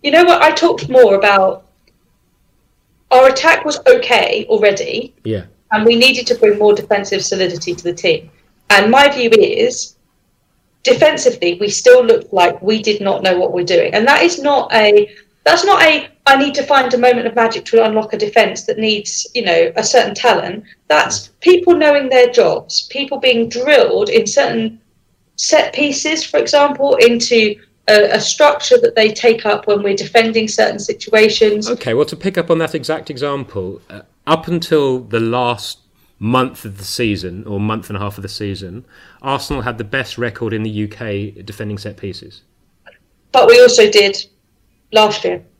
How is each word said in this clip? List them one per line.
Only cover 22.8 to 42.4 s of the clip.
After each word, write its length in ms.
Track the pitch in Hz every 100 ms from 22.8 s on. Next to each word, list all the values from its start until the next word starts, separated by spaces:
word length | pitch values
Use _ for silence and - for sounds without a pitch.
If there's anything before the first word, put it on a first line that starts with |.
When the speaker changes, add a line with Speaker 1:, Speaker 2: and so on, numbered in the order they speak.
| -
Speaker 1:
people 320 | 277 277 269
being 280 | 247 233 226
drilled 600 | 240 262 285 196 185 214
in 160 | 226 208
certain 560 | - - 233 220 - _ _ _ _ _ -
set 360 | - 302 -
pieces, 500 | - 294 269 302 311
for 160 | - 294
example, 560 | - 294 285 277 277 269
into 600 | 233 233 - 233 214 208 _ _ -
a, 220 | 214 202 -
a 40 |
structure 580 | - - 294 294 - 240
that 160 | 226 226
they 160 | 214
take 340 | 214 240 226 214
up 220 | 208 -
when 160 | 208
we're 120 | 202 202
defending 520 | - 233 226 226 214
certain 320 | - 214 208
situations. 880 | - 208 - 220 220 214 214 208 214
Speaker 2:
Okay, 240 | 240 123
well, 120 | 117 147
to 100 | 160
pick 220 | 190 185
up 120 | 170
on 80 | 165
that 140 | 160
exact 360 | 160 127 156 -
example, 720 | 131 143 139 120 104 92 92 _
uh, 120 | 98 _ _ -
up 220 | 160 165
until 520 | 170 170 156 139 127
the 200 | 110 113
last 600 | 113 120 123 117 - - _ _ _ _
month 440 | 104 127 127 -
of 140 | 107 98
the 80 | 95
season, 580 | - 117 98 90 90 113
or 140 | 101
month 300 | 107 110 95
and 80 | 101
a 20 |
half 180 | 101 101
of 40 |
the 80 | 98
season, 560 | - 104 98 95 101 _ _ _ _
Arsenal 420 | 135 135 - 143
had 140 | 117 113
the 60 |
best 340 | 104 135 127 -
record 360 | 117 107 113
in 100 | 107
the 60 | 110
U 180 | 104 104
K 440 | - 113 101 104
defending 460 | 101 98 101 104 101
set 200 | 107 101
pieces. 460 | 101 90 - -